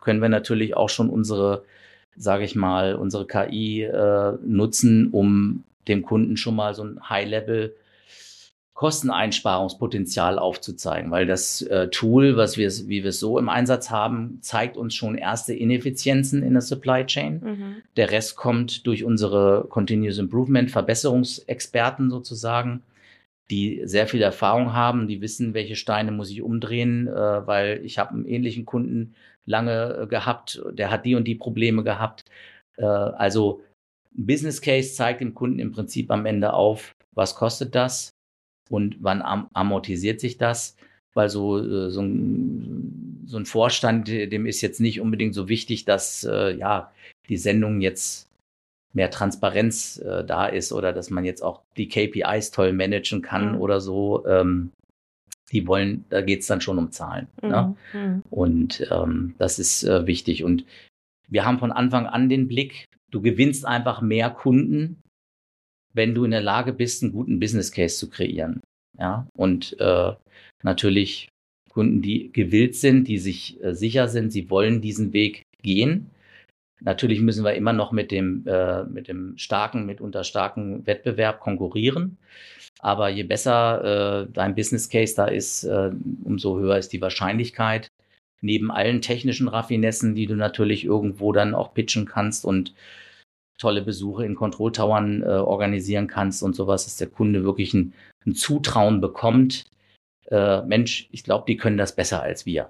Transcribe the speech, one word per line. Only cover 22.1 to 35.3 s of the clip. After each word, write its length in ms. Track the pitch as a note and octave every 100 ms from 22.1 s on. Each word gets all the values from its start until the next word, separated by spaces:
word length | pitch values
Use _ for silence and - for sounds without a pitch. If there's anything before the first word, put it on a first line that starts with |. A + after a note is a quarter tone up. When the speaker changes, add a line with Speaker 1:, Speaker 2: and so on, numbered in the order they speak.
Speaker 1:
sozusagen, 720 | B2 B2 A2+ A#2 A#2+ B2 B2 - _ _ _ _ _ -
die 320 | G2+ G2+ -
sehr 240 | - G2+ A2
viel 140 | A#2+
Erfahrung 500 | G2+ - G2+ A#2 B2
haben, 340 | A#2 A#2+ A#2+ G#2+
die 140 | G2+
wissen, 320 | G#2+ - A#2
welche 240 | A2 G2+ G#2
Steine 340 | - G#2+ G#2+
muss 200 | G#2 G2
ich 100 | G2+
umdrehen, 680 | A2+ A#2 A2+ A#2+ A#2+ A#2+ A#2+
äh, 380 | G2+ G#2 G#2 G#2
weil 380 | G2+ G2+ G#2+
ich 140 | - -
habe 160 | -
einen 100 | A2
ähnlichen 400 | - A#2+ B2 A2+
Kunden 500 | A2+ A#2+ A#2+ A#2+ A2+ - - _
lange, 540 | - G#2+ A#2 A2+ A#2 -
äh, 40 | A2
gehabt, 560 | A2+ B2 A2+ - - -
der 180 | - G#2
hat 140 | A2+
die 100 | B2
und 100 | B2
die 100 | A#2
Probleme 500 | A2+ - A2 A#2 A2
gehabt. 380 | A2 G2+ A2 - - - - - _ -
Äh, 80 | G#2
also 720 | G2+ G#2 - G2+ G#2+ G#2 G2+ - _ _ _ _ -
ein 100 | G2+
Business 360 | C#3+ D#3 -
Case 320 | D3 C3 C3
zeigt 260 | - A#2+ B2
dem 140 | B2